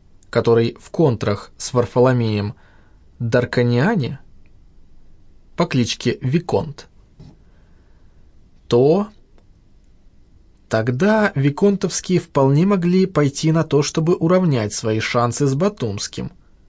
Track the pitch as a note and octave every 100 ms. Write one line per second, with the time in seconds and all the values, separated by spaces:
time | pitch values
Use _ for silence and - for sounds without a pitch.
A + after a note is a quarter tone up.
0 | _ - - A#2+ A2+ A#2 A#2 - - -
1 | D#3 A2 - G#2 - - - B2 A2+ B2+
2 | B2+ B2 A2+ G#2+ G2+ - - _ _ _
3 | - - A#2+ B2 C3 - A#2+ A#2+ D#3+ A3+
4 | B2 C#3 - - - - - - - -
5 | - - - - - - E3+ C#3 A2+ -
6 | C3 - B2+ D#3+ - - D#3+ - - -
7 | - - - - - - - - _ -
8 | - - - - - - - A#2+ C3+ F3+
9 | G#3 - _ - - _ _ _ _ _
10 | - - - - _ _ _ A2 A2+ B2
11 | G3 A3 G#3 - C#3 C#3+ G3+ G3 F3+ -
12 | - F3+ - - C3+ C#3+ F#3+ G3+ F3 F3+
13 | F#3+ E3+ D3 C#3 D#3 D#3+ D#3 C#3+ D3 -
14 | D#3+ F3+ E3 F#3 F3+ C3 G#2 - A2+ A2
15 | - B2 A#2+ A#2 C#3+ C#3 F#3+ G#3 A#2 G2+
16 | - - - - - _